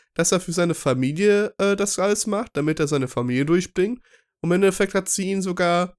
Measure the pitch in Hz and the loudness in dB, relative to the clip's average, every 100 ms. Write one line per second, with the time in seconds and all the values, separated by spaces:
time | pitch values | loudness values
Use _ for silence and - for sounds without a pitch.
0 | _ - 170 180 175 170 170 156 147 127 | _ -2 0 0 0 0 0 0 0 0
1 | 131 156 208 202 208 - 196 202 202 - | 0 2 2 2 0 0 0 0 -2 0
2 | 196 208 214 202 233 147 151 156 147 147 | 0 0 -2 -4 -4 -2 -2 0 0 0
3 | 127 - 123 123 147 175 180 - 196 247 | -2 -4 -2 0 2 2 0 -2 -2 -4
4 | _ _ _ _ 165 180 196 185 196 196 | _ _ _ _ -2 2 2 2 -2 -2
5 | 190 - 190 196 185 180 175 175 175 | -2 -4 -2 -2 -2 0 2 2 -2